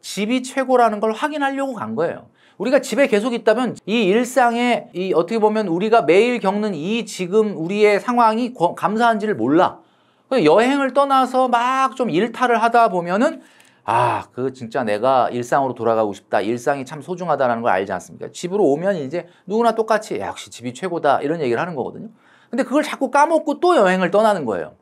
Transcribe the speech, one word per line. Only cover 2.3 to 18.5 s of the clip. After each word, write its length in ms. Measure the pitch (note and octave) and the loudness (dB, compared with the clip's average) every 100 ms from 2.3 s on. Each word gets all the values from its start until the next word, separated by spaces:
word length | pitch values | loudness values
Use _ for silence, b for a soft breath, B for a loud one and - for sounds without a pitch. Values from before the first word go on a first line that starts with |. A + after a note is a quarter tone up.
| b b b | b b b
우리가 220 | G#3 C#4 | 0 0
집에 260 | - G#3+ C#4 | 0 0 2
계속 260 | G3+ A#3 | 2 0
있다면 420 | A#3 - A3 B3+ - - | -2 0 0 0 -6 -4
이 180 | A3+ | 0
일상의 840 | G3 G#3 B3 C4 A#3+ A#3 B3 A3+ - | 2 2 2 2 2 2 0 0 -4
이 200 | F3+ F#3 | -8 -2
어떻게 240 | D#3 E3+ A3+ | 0 0 2
보면 300 | G#3+ G#3+ G#3 | 0 0 -2
우리가 340 | E3 G#3+ A3+ | -2 2 2
매일 380 | D3 F3 A#3 A#3+ | 6 4 4 2
겪는 340 | G3 G3+ G#3+ | -2 -2 -4
이 320 | F3 D#3 A3+ A3+ | -4 -4 -4 -6
지금 500 | - F3+ G#3 G#3+ D#3+ | -8 -2 0 0 -2
우리의 440 | D#3+ G#3 G#3 G3+ | -6 2 4 2
상황이 520 | G3+ A#3+ A#3 A3 A#3+ | 0 2 2 2 -4
고-, 220 | - E3+ | -2 -2
감사한지를 600 | - E3 G#3+ A#3 A3 G#3+ E3 | 0 -4 2 2 2 -2 -2
몰라. 420 | A2+ D#3 E3+ - b b b b _ | 0 2 2 0 b b b b _
그냥 160 | C4 | 2
여행을 480 | D#3 E3+ A#3+ C#4 C4+ | 4 6 4 2 0
떠나서 560 | C#4 C#4 C4+ B3+ B3+ C4 | 0 2 2 2 2 2
막 460 | A#3 B3 C4 C4+ - | 2 0 0 -2 -2
좀 140 | A#3+ | -2
일탈을 500 | D#3 A#3 A3+ B3 A3+ | 0 -2 0 0 2
하다 260 | A3+ A#3+ A3+ | 4 4 4
보면은 500 | F3+ E3+ F#3+ C#4 D#4+ b b b b | 2 -2 0 0 -2 b b b b
"아, 400 | - A2+ B2 G#2 - | -2 0 0 -2 -8
그 200 | - C3 | -8 -8
진짜 320 | C3 A#2 C#3 | -6 -8 -4
내가 460 | A#2 G#2 B2 C3+ G#2+ | -2 0 2 2 2
일상으로 440 | A#2+ A#2+ D3 C3+ | -2 -2 0 0
돌아가고 380 | B2 A2+ A2+ A2 | -2 0 2 0
싶다. 280 | G2 _ A2 | -4 _ -2
일상이 440 | G2 A#2+ C3 C#3+ | -2 -4 -2 -4
참 160 | C3+ D#3 | -6 -14
소중하다라는 640 | B2+ F3+ F3 D3 B2+ A#2 | -12 -10 -4 0 0 0
걸 100 | A#2 | 0
알지 200 | F#2+ G2 | 0 -2
않습니까?" 360 | F#2 - - - | -6 -10 -16 -16
집으로 320 | - F3 | -10 -6